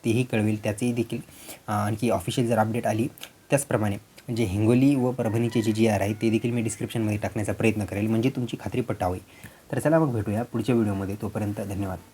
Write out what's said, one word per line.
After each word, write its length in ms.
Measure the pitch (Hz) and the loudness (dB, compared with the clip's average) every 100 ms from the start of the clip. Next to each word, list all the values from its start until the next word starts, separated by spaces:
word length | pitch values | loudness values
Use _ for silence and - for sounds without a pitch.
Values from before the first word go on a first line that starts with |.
| 120 | 2
तेही 180 | 110 | 0
कळवेल, 400 | 127 113 107 107 | 2 0 0 0
त्याचीही 300 | 107 104 123 | -2 -2 -2
देखील, 260 | 120 113 117 - - - - - | 0 -2 -4 -10 -20 -18 -16 -4
अ, 40 | |
आणखी 380 | 104 104 107 117 | -2 0 0 0
ऑफिशियल 380 | 98 - 117 117 | 0 -2 0 2
जर 100 | 113 | 2
अपडेट 300 | 110 113 113 | 2 0 -2
आली. 200 | 107 117 - - - - | 0 -2 -4 -20 -20 0
त्याचप्रमाणे 480 | 139 - 113 104 101 - - - 113 | 0 2 0 0 -4 -10 -18 -8 -2
जे 80 | |
हिंगोली 520 | 110 98 110 123 135 139 | 0 2 4 6 6 4
व 160 | 123 | 0
परभणीचे 500 | 123 113 110 117 117 | 0 -2 0 0 0
जे 100 | 110 | 0
जीआर 300 | 107 110 104 | 4 4 4
आहे 120 | 98 | 0
ते 160 | 107 113 | 0 0
देखील 220 | 110 120 | 2 0
मी 100 | 120 | -2
डिस्क्रिप्शनमध्ये 560 | 110 - 117 117 107 107 | -2 -4 -6 -2 -2 -2
टाकण्याचा 360 | 110 110 104 | -4 -4 -4
प्रयत्न 320 | 104 113 107 101 | 2 2 2 -4
करेल, 220 | 98 107 | -2 0
म्हणजे 220 | 113 123 | 2 0
तुमची 280 | 131 120 - | 0 -6 -6
खात्री 220 | - 127 | -6 -4
पटावी. 380 | 120 107 92 92 - - - - - | -4 -2 -2 -4 -10 -20 -20 -20 -8
तर 80 | 123 | -2
चला 200 | 151 160 | 2 4
मग 140 | 156 | 4
भेटूया 300 | 117 104 104 | 0 -2 -2
पुढच्या 320 | 120 117 107 120 | -2 -4 0 2
व्हिडिओमध्ये, 400 | 107 98 95 104 | 2 0 -4 -6
तोपर्यंत 340 | 107 110 107 101 | -6 -4 -4 -4
धन्यवाद. 420 | 101 98 95 90 - | -6 -6 -6 -6 -12